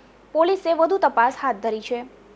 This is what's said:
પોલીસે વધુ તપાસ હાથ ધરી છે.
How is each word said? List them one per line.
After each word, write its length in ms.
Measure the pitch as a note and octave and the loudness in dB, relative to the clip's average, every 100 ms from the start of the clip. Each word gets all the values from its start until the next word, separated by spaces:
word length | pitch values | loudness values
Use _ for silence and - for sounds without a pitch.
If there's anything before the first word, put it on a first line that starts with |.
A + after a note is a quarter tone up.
| - _ _ D4+ | -20 _ _ 0
પોલીસે 340 | F4 F#4+ E4 E4 | 2 0 0 2
વધુ 220 | E4 F#4+ | 2 2
તપાસ 380 | D4 - A#3+ C4+ | 2 2 2 0
હાથ 180 | C#4 G3+ A3 | -4 -2 -4
ધરી 180 | A3 - | -6 -6
છે. 100 | A#3+ B3+ - - | -8 -8 -20 -20